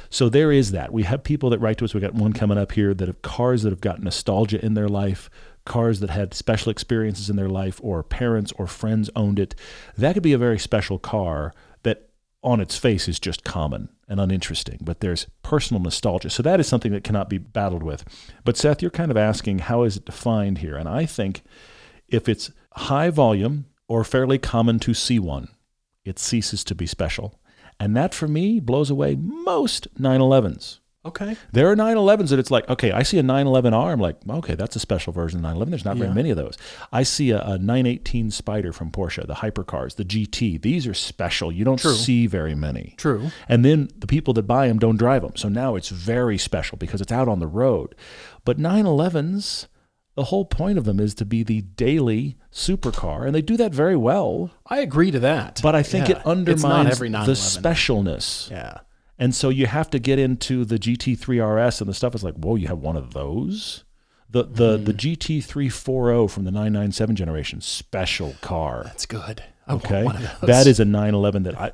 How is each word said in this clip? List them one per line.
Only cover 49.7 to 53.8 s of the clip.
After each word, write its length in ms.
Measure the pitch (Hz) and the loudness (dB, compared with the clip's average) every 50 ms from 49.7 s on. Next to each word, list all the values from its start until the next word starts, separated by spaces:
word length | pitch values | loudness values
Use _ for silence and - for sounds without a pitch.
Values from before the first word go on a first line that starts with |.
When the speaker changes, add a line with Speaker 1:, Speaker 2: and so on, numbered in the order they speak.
| _ _ _ _ _ _ _ _ _ | _ _ _ _ _ _ _ _ _
Speaker 1:
the 80 | - 135 | -6 -4
whole 200 | - 180 202 190 | -2 0 -2 -2
point 340 | - - - 165 202 208 170 | -2 -2 -2 0 0 0 0
of 60 | 110 | 0
them 140 | 107 95 98 | 0 2 2
is 140 | 107 107 101 | 0 0 -2
to 100 | - 107 | -4 -4
be 180 | 104 117 113 113 | -2 0 0 0
the 180 | 117 110 107 | 0 -2 -2
daily 760 | 98 92 - - 113 131 151 160 131 113 107 113 139 143 - - _ _ | -4 -6 -4 -2 0 2 2 2 2 2 0 0 -2 -4 -8 -12 _ _
supercar, 760 | - - - 175 196 - - 127 - - - 80 73 101 123 | -10 -4 -2 -2 0 0 -2 -2 -2 -2 -4 -4 -4 -4 -4
and 80 | 139 151 | -2 -2
they 80 | 156 151 | 0 0
do 140 | 214 226 | 0 0
that 180 | 233 233 202 147 | 0 0 0 0
very 200 | 135 | 0